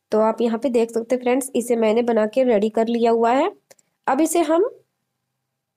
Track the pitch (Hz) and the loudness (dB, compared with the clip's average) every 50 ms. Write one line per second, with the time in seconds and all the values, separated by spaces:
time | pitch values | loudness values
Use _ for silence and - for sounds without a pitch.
0 | _ - 220 214 220 220 220 220 233 233 226 220 233 240 233 240 226 226 226 226 | _ -4 0 0 2 0 0 0 -2 -2 -2 -2 -4 -2 0 0 -2 0 -2 -6
1 | 226 - 262 254 247 240 247 269 277 - - 247 226 240 240 226 226 214 214 240 | -4 -2 -4 -2 0 0 0 -2 -2 -4 -6 -6 -2 -2 -2 0 0 0 2 0
2 | 247 240 233 220 214 214 - 262 262 254 233 196 208 220 - 226 226 226 240 233 | 0 0 0 0 0 0 0 0 0 2 2 2 0 0 0 -2 -2 0 0 0
3 | 233 233 226 226 233 226 247 269 320 403 415 _ _ _ - _ _ _ _ _ | 2 2 2 2 2 2 2 2 0 -2 -4 _ _ _ -20 _ _ _ _ _
4 | - - 269 262 320 311 - 339 330 294 320 339 415 539 - - _ _ _ _ | -4 -2 0 0 0 0 2 0 0 2 2 0 0 0 -4 -12 _ _ _ _
5 | _ _ _ _ _ _ _ _ _ _ _ _ _ _ _ | _ _ _ _ _ _ _ _ _ _ _ _ _ _ _